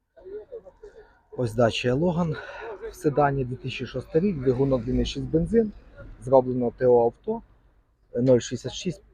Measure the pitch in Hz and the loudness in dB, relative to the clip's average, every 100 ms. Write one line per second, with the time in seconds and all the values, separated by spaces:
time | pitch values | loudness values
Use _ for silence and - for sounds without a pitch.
0 | _ - 370 415 415 480 - - 415 453 | _ -20 -16 -16 -14 -18 -18 -20 -20 -20
1 | - _ _ - 120 110 113 - 127 127 | -20 _ _ -6 -6 2 0 2 -2 0
2 | 180 165 170 139 - - - - 453 - | 0 0 -2 -4 -10 -14 -14 -12 -14 -4
3 | 156 139 143 139 127 123 131 - 120 131 | -2 2 2 0 -4 -6 -8 -8 -8 -10
4 | - 160 202 156 131 123 135 131 113 127 | -2 0 0 0 0 2 2 2 0 0
5 | 117 143 127 156 170 220 220 - - - | 0 -4 -2 0 2 2 2 -4 -20 -20
6 | - - 117 131 127 127 120 - 127 120 | -20 -14 4 4 4 0 -2 2 6 6
7 | 117 - - 226 - _ _ _ _ _ | 4 0 -6 -6 -8 _ _ _ _ _
8 | _ 120 127 123 - 123 127 - 185 - | _ 0 4 4 2 -8 -10 -8 -8 -8
9 | - | -14